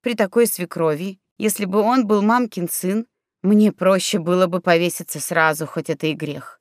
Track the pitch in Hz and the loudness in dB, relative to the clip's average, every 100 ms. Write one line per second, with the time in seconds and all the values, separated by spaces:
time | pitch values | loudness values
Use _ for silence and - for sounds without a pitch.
0 | 247 226 190 226 233 - 175 - 160 151 | -4 -2 0 2 0 0 -8 -2 -2 -2
1 | 190 190 _ _ 208 208 196 202 214 262 | -6 -10 _ _ -4 -2 -2 0 2 2
2 | 208 214 208 247 226 - 170 - 185 208 | 2 2 2 0 0 -4 -6 -4 -4 -4
3 | 233 _ _ _ 185 208 214 - 185 190 | -6 _ _ _ 2 6 4 2 0 2
4 | - 202 160 180 185 175 180 170 175 - | 0 -2 0 2 2 0 2 2 2 -4
5 | 175 151 - 165 160 151 151 - 156 151 | -10 -10 -4 2 2 0 -4 -6 -4 -4
6 | 156 156 151 139 - - | -2 -4 -6 -8 -14 -20